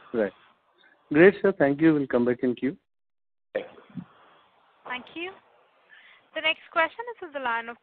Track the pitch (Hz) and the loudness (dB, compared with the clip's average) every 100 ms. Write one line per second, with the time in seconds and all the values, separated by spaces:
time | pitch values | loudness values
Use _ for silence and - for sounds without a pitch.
0 | - 120 98 - _ _ _ _ _ _ | -8 -2 -2 -6 _ _ _ _ _ _
1 | - 147 185 - 196 196 143 139 160 151 | 0 6 6 6 0 2 0 4 2 2
2 | 135 123 120 120 127 120 127 190 _ _ | 0 0 0 0 -2 -2 -4 -6 _ _
3 | _ _ _ _ _ 101 - - - - | _ _ _ _ _ -10 -10 -16 -20 -18
4 | - _ _ _ _ _ _ _ - 247 | -18 _ _ _ _ _ _ _ -14 -14
5 | - 320 349 392 _ _ _ _ _ - | -14 -14 -14 -14 _ _ _ _ _ -20
6 | - - _ 311 311 320 - 339 320 - | -20 -20 _ -6 -4 -4 -4 -2 -2 -4
7 | 480 453 339 277 247 233 233 233 | -14 -14 -12 -8 -6 -6 -8 -10